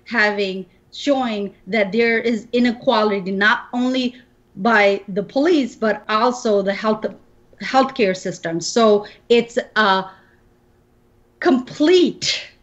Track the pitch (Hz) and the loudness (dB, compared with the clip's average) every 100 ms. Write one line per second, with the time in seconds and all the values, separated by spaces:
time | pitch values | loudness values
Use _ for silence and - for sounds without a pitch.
0 | - 233 208 202 196 190 185 _ _ - | -6 0 0 0 -4 -6 -12 _ _ -6
1 | 285 269 240 214 196 - - 220 196 220 | -2 -2 -2 -4 -8 -10 -4 -2 0 0
2 | 233 226 226 220 - 247 240 226 269 220 | 2 0 -2 -4 -2 0 0 0 0 2
3 | 214 202 185 196 208 247 - 247 254 262 | 2 0 -4 0 2 2 -2 -4 -2 -2
4 | 247 - - _ _ 196 226 220 202 196 | -4 -6 -18 _ _ -4 0 4 4 2
5 | - 190 196 269 320 320 233 - 220 208 | -4 -8 -4 0 2 2 0 -2 -2 -2
6 | - 214 247 247 233 202 190 196 110 - | -2 0 0 0 0 0 0 -2 -2 -2
7 | - - _ _ _ - 196 262 262 262 | -6 -10 _ _ _ -16 0 2 2 2
8 | 190 185 185 - 165 165 - 240 220 208 | 0 0 -6 -8 -6 -6 -4 2 4 4
9 | 208 - - 233 233 240 - 220 208 190 | 0 -10 0 2 2 -4 -4 0 2 0
10 | 185 - _ _ _ _ _ _ _ _ | -2 -14 _ _ _ _ _ _ _ _
11 | _ _ _ _ 349 254 - - 302 359 | _ _ _ _ 0 0 -2 -2 2 4
12 | 269 - - - - _ | 2 0 -6 -6 -10 _